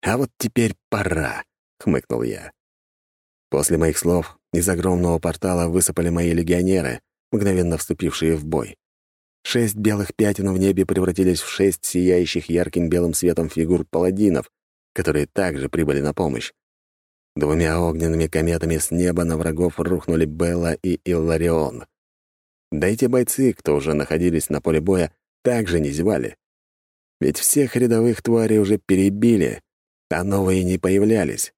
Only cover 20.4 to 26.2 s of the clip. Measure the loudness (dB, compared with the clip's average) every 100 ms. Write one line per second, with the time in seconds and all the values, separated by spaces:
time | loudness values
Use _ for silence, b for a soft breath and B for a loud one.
20.4 | -2 0 -2 -2 -4 -4 -2 -2 0 0
21.4 | 0 0 -2 -6 -18 _ _ _ _ _
22.4 | _ _ _ -2 -2 0 2 2 0 2
23.4 | 0 0 0 0 0 -2 0 0 2 0
24.4 | -2 -4 0 0 2 0 0 _ _ _
25.4 | 0 0 0 -2 -2 -2 0 0